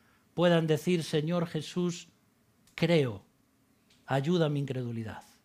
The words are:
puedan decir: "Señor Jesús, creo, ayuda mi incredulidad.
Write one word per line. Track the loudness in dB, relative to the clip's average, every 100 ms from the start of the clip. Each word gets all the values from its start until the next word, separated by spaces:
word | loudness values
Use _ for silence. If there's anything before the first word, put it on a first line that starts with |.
| _ _ _
puedan | 0 4 4 4
decir: | 2 2 0
"Señor | 0 -2 0 -2 -2
Jesús, | -6 -6 -4 -4 -4 -12 _ _ _ _ _ _
creo, | -2 2 4 2 -4 -14 _ _ _ _ _ _ _ -4
ayuda | -2 2 2 2
mi | 0
incredulidad. | -4 -6 -6 -6 -8 -12 -18 _